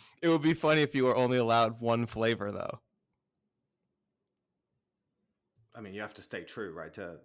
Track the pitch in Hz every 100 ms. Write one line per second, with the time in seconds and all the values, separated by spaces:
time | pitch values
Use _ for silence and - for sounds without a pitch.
0 | - - 170 165 151 160 156 156 143 139
1 | 127 120 123 127 113 117 113 117 117 117
2 | 117 110 113 107 101 98 - - _ _
3 | _ _ _ _ _ _ _ _ _ _
4 | _ _ _ _ _ _ _ _ _ _
5 | _ _ _ _ _ _ _ 117 101 101
6 | 104 - - 101 82 120 101 82 80 107
7 | 90 82